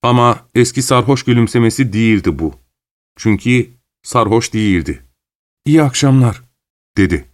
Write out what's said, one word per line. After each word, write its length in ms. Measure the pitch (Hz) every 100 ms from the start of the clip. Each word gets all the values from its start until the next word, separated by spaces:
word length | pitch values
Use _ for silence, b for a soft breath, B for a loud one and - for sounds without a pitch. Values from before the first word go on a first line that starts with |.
Ama 380 | 123 123 120 117 _
eski 280 | 113 120 -
sarhoş 400 | 127 123 117 135
gülümsemesi 680 | - 120 113 123 117 110 127
değildi 460 | 104 113 107 90 73
bu. 160 | 78 - _ _ _ _ _ _
Çünkü 540 | 110 101 123 123 - _ _ _
sarhoş 500 | - 123 107 113 120
değildi. 500 | 110 107 90 73 65 _ _ _ _ _ _
"İyi 180 | - 160
akşamlar," 600 | 147 - 143 135 123 101 _ _ _ _ _ -
dedi. 280 | 92 80 -